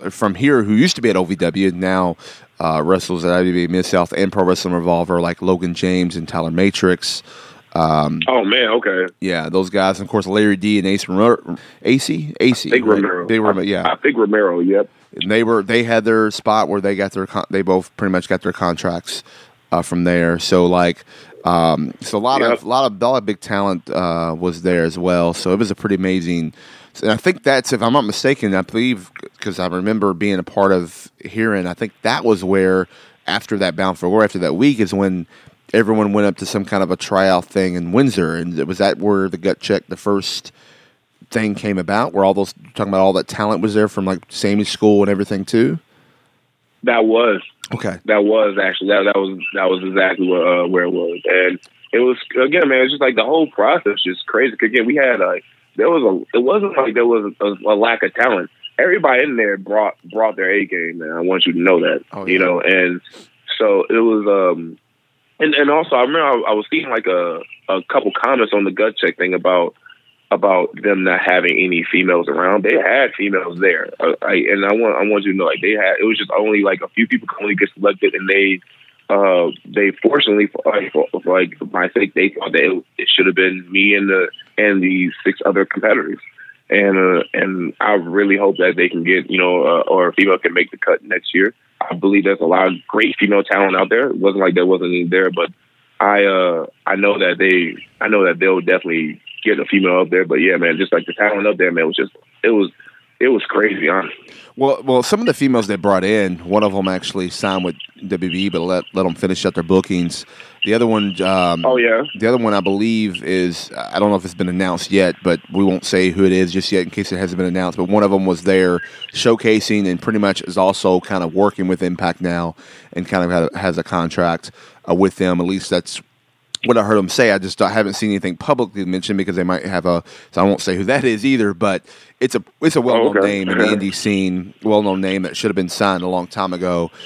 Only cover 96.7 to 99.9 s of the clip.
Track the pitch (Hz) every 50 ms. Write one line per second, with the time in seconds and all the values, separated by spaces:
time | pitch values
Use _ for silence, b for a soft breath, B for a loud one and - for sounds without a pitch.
96.7 | - _ - - 98 98 101 101 101 104 95 90 87 87 92 95 92 90 87 82
97.7 | - - - - _ - - 107 104 101 95 90 85 85 95 95 95 92 85 90
98.7 | 92 92 - 90 82 82 80 76 - - - - - - - 104 104 92 - -
99.7 | - 98 95 90